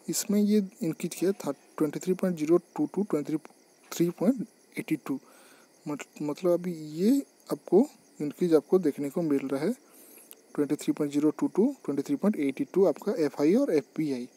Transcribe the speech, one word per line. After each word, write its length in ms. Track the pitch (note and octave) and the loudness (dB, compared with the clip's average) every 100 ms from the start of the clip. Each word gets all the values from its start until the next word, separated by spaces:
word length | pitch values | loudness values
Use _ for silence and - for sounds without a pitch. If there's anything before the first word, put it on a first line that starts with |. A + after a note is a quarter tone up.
| - | -8
इसमें 320 | E3 - G3+ | -6 0 2
ये 280 | G#3 G#3+ F#3+ - | 4 2 0 -4
increase 320 | E3+ D3+ F3 | -6 -4 -8
किया 180 | - F3+ | -2 -2
था 200 | G3 D3 | -2 -6
ट्वेंटी 460 | - _ - D3+ D3 | -8 _ -4 -4 -4
थ्री 160 | F#3 | -4
पॉइंट 240 | F#3 F#3+ E3 | -2 -2 -2
ज़ीरो 180 | D3+ F3 | 2 2
टू 300 | - - D3 | 0 -6 -4
टू, 160 | - | -2
ट्वेंटी 340 | G#3 D3+ C#3+ D#3 - _ _ _ - | -2 -4 -4 -6 -8 _ _ _ -10
थ्री 180 | - F3 | -2 -2
पॉइंट 360 | - F3+ C4 D3+ _ _ - | 0 0 0 -4 _ _ -10
एटी 180 | - D#3 | -4 -4
टू, 240 | - C3 - - - - _ _ D#3 | -4 -8 -10 -20 -20 -20 _ _ -10
मत-, 340 | D3 - - | -10 -10 -8
मतलब 300 | D3 C#3+ F3+ | -6 -2 0
अभी 200 | F3 F3+ | 0 0
ये 500 | D#3+ D3+ D#3 G#3 C#4 - _ - | -8 -8 0 2 2 0 _ -8
आपको 340 | D3 - F#3 C#4+ - _ - | -8 2 4 4 -2 _ -10
increase 340 | D3 - F3+ | -8 -2 4
आपको 240 | D#3 - F#3+ | 4 4 2
देखने 320 | D#3 C#3 C#3+ | 2 -2 -4
को 120 | F3+ | -2
मिल 260 | D#3+ C#3 C3 | 0 0 -2
रहा 160 | C#3 | -2
है, 80 | E3 B3+ _ - - - - - _ | -2 -4 _ -20 -20 -20 -20 -20 _
ट्वेंटी 200 | - C#3+ | -4 -2
थ्री 180 | D3 - | -2 -2
पॉइंट 200 | D3 D3 | -2 -2
ज़ीरो 180 | C#3+ D3+ | 0 0
टू 160 | - C#3+ | 0 -2
टू, 300 | - B3+ C4+ | 2 0 0
ट्वेंटी 180 | - C#3+ | -6 -4
थ्री 140 | C#3 C#3 | -2 0
पॉइंट 200 | G3 G#3+ | 0 0
एटी 280 | C#3 C3+ | -2 -2
टू 200 | C#3 F#3 | -2 2
आपका 280 | F#3+ - G3+ G3 | 2 2 -2 -2
एफ़आई 360 | C#3+ - D3 | -2 2 2
और 200 | A3+ C#4 | 4 4
एफ़पीआई। 540 | D#3 - - D#3 B2+ B2 | 0 0 -4 -4 -4 -8